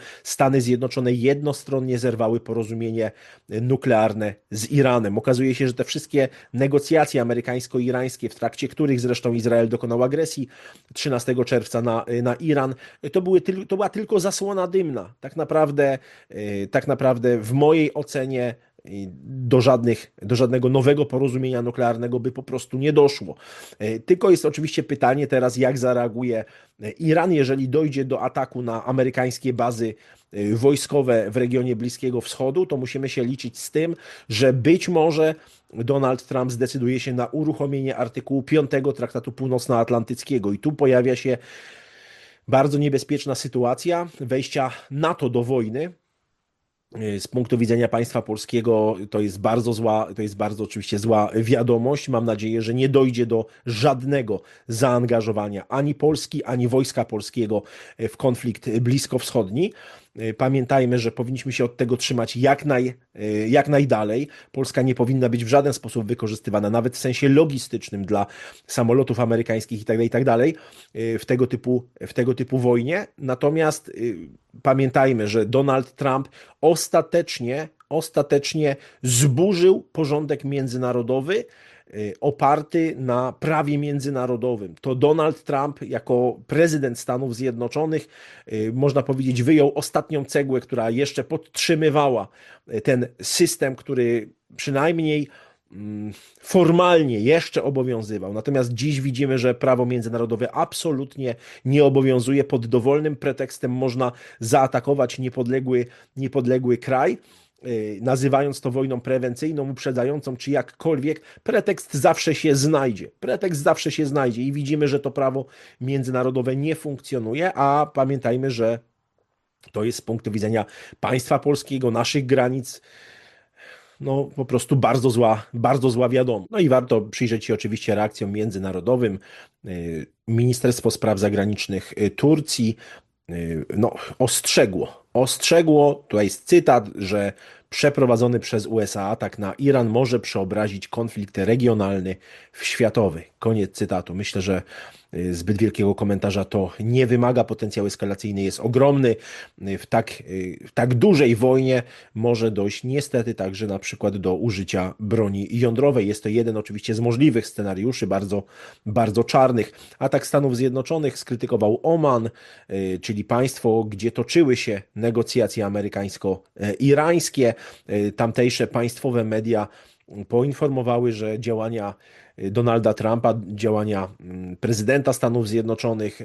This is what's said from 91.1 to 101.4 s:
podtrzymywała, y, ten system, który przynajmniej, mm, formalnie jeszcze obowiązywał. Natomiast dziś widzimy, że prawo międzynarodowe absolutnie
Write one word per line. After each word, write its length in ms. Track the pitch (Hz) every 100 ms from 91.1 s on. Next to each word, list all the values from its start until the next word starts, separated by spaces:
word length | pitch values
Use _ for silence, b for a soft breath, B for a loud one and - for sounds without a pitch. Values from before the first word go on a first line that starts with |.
| -
podtrzymywała, 1040 | 127 156 - - - 160 156 143 143 120 98 B B B -
y, 60 | 110
ten 260 | 107 127 127 -
system, 540 | - - 170 - 139 127
który 520 | - 127 120 117 107 _ _ -
przynajmniej, 720 | - 139 156 165 156 151 143 b b b _
mm, 400 | 92 104 104 107 101 B B
formalnie 800 | - 190 165 170 180 170 147 110
jeszcze 420 | 113 165 - -
obowiązywał. 720 | 131 135 127 117 107 104 92
Natomiast 420 | 104 113 139 120
dziś 260 | 117 143 139
widzimy, 380 | 135 123 139 131
że 160 | 123
prawo 320 | 120 135 127 123
międzynarodowe 680 | 123 113 117 117 113 120
absolutnie 800 | 143 170 - 170 135 135 - 131 117